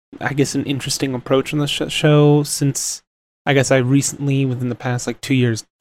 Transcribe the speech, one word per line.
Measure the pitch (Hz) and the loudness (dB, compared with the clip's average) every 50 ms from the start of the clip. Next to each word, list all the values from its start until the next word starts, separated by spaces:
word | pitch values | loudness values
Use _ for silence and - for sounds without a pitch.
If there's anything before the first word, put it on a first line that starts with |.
| _ _ - - | _ _ -14 -8
I | - - 135 | -6 -4 0
guess, | 139 135 - - | 0 0 0 0
an | 139 - | -4 -2
interesting | - 143 127 - 139 - - 143 135 127 | -2 -4 -4 -4 -6 -4 -4 -4 -4 -4
approach | 123 - - 135 135 131 - 151 | -6 -4 0 0 0 0 -2 -4
on | 151 | -4
the | 147 | -2
sh-, | 139 - - 147 151 | -2 -4 -4 -6 -4
show | - - - 151 147 147 147 147 147 147 143 | -4 0 2 4 6 6 6 6 6 4 2
since, | - - - 143 139 135 - - - - - _ _ _ _ _ _ _ _ - | 0 -4 -2 -2 -2 -2 -2 -6 -6 -8 -10 _ _ _ _ _ _ _ _ -4
I | 143 139 | 0 2
guess, | 139 131 - | 2 2 4
I | 139 | 2
recently, | 131 123 123 139 139 131 - - - 143 143 135 135 135 | 2 4 4 2 2 2 0 -6 -4 -2 -2 0 0 0
within | 131 123 120 123 123 | 0 -2 -4 -4 -6
the | 117 | -6
past, | - - 127 123 123 - | -6 -4 -4 -4 -4 -4
like, | 123 120 - | -6 -8 -6
two | - - 135 | -2 0 2
years, | 127 120 120 113 104 - _ _ _ | 2 4 2 0 -2 -6 _ _ _